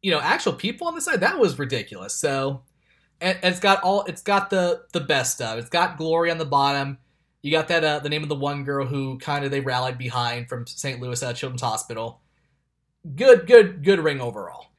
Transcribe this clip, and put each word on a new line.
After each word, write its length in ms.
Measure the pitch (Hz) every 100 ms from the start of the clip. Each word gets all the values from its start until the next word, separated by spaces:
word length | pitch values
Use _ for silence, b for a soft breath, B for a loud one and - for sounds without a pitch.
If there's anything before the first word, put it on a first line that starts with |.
You 100 | 196
know, 100 | 160
actual 320 | 143 277 -
people 340 | 151 - 233 339
on 80 | 330
the 60 |
side, 180 | 339 277
that 180 | 196 359
was 200 | 208 131
ridiculous. 540 | 135 123 101 98 98
So, 480 | - 151 139 135 135 _ _ _ _ _ _
and, 180 | 180 185
and 100 | 185
it's 80 | 180
got 220 | 202 196
all, 220 | - 202
it's 180 | 190 165
got 280 | - 196 196
the, 360 | 190 175 165 -
the 80 | 175
best 320 | 139 143 123
stuff. 240 | - 117 113
It's 120 | 120
got 280 | 170 175 156
Glory 340 | 160 165 170
on 60 | 165
the 80 | 151
bottom. 540 | 139 139 143 139 139 _ _ _ _
You 100 | 143
got 160 | 160 156
that, 160 | 170
uh, 160 | 156 147
the 80 | 143
name 160 | 151
of 60 | 151
the 60 | 147
one 280 | 143 143
girl 220 | 139 139 131
who 320 | 139 135 131
kinda 320 | - 143 139
they 100 | 143
rallied 380 | 135 127 127 123
behind 500 | 123 123 120 120 120
from 180 | 123 117
Saint 340 | - 143 127
Louis, 200 | 127 123
uh, 120 | 131
Children's 280 | 123 135 123
Hospital. 600 | 127 110 - 113 113 - _ _ _ _ _ _ _ _ 165 139
Good, 300 | 254 240 -
good, 380 | 240 190 170
good 160 | 147 190
ring 220 | 156 139
overall. 460 | 120 110 90 78 -